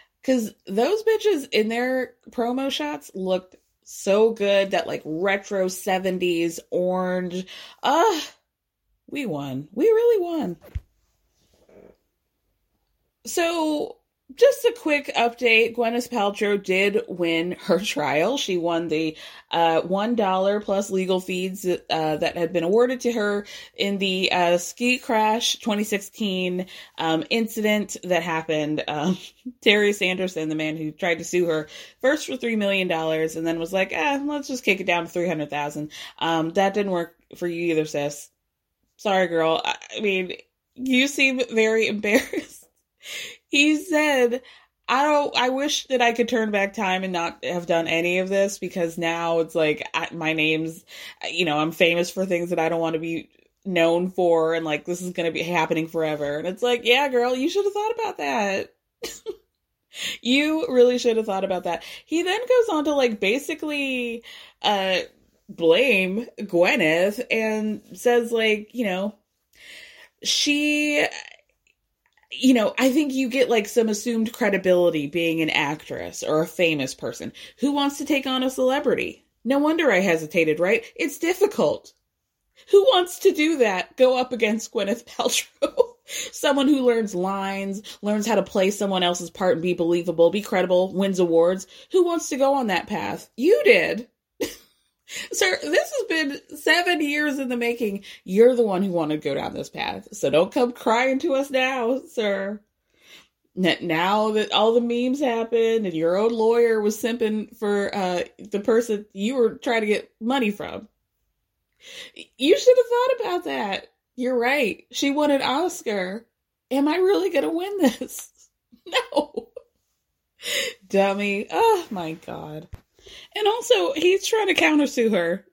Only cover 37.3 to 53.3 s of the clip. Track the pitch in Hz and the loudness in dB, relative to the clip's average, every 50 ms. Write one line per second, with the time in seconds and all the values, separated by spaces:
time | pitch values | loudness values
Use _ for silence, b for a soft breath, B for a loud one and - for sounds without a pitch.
37.3 | - - 175 175 170 170 170 170 160 156 151 151 - 147 143 147 147 - - - | -12 -8 -6 -6 -4 -4 -2 0 0 0 0 0 -2 -4 -4 -4 -6 -10 -14 -20
38.3 | _ _ _ _ _ _ _ _ _ _ _ _ _ - - 214 190 190 185 170 | _ _ _ _ _ _ _ _ _ _ _ _ _ -8 -2 0 2 2 2 2
39.3 | 170 165 160 160 160 - - - - - - - 110 110 220 202 190 185 185 180 | 2 2 2 2 2 2 0 -2 -4 -6 -8 -12 -8 -4 -2 0 0 0 -2 -4
40.3 | - - - _ _ _ _ _ _ 254 254 269 254 254 269 277 - 302 277 269 | -8 -12 -16 _ _ _ _ _ _ -8 -2 0 2 2 2 2 2 2 0 2
41.3 | 254 254 240 - 226 220 220 220 220 220 220 - 214 208 214 208 208 262 - - | 2 0 -4 -2 0 2 2 2 2 2 2 0 -2 -2 0 2 2 2 2 -2
42.3 | - 359 - - - - - _ _ _ _ _ _ B B B B B B B | -6 -8 -8 -8 -14 -20 -20 _ _ _ _ _ _ B B B B B B B
43.3 | B B B _ - 285 294 302 311 294 381 370 311 302 302 294 277 254 247 240 | B B B _ 2 2 4 4 2 0 0 -2 0 2 2 2 2 2 2 2
44.3 | 240 262 B B B B B B _ _ _ - 240 269 285 302 294 294 294 - | 0 -2 B B B B B B _ _ _ -2 0 2 2 2 2 2 0 0
45.3 | - - 247 254 262 269 285 302 - - - - 262 240 240 233 233 247 233 226 | 0 0 0 0 0 -2 -2 -2 -2 -4 -4 -2 0 2 2 2 2 2 0 0
46.3 | 247 220 220 214 208 196 196 196 196 226 208 185 185 185 190 190 180 170 170 170 | 0 0 0 0 0 0 0 -2 -2 -4 -2 -2 -2 -2 -2 -4 -4 -4 -4 -4
47.3 | - - - - 175 175 170 170 175 165 165 - 165 165 170 175 180 185 185 190 | -6 -8 -8 -6 -6 -4 -2 0 0 0 0 0 0 0 0 0 0 0 -2 0
48.3 | 196 196 196 196 196 - 190 175 - 196 170 165 165 175 165 165 165 170 170 165 | 0 0 0 0 -2 -6 -10 -8 -4 -4 -4 -4 -4 -4 -4 -4 -2 -2 -2 0
49.3 | 165 165 165 160 - 170 156 151 151 147 - - - 160 165 - - 170 156 160 | 0 0 0 0 0 2 2 2 0 -2 -4 -6 -6 -6 -6 -6 -6 -4 -4 -2
50.3 | 160 160 151 156 160 160 160 160 160 - B B B B B B B B - - | 0 0 0 0 0 0 -2 -4 -8 -12 B B B B B B B B -10 -6
51.3 | 160 175 180 156 147 151 156 165 160 - 180 170 170 170 175 180 - 190 190 190 | -2 0 0 0 0 0 0 -2 2 2 4 4 4 2 0 -2 -4 -4 -2 -2
52.3 | 180 170 175 175 175 165 160 165 170 165 165 160 165 156 165 165 165 165 - - | -2 -2 -2 -2 -2 0 0 0 0 0 -2 -2 -2 -4 -4 -6 -6 -8 -10 -12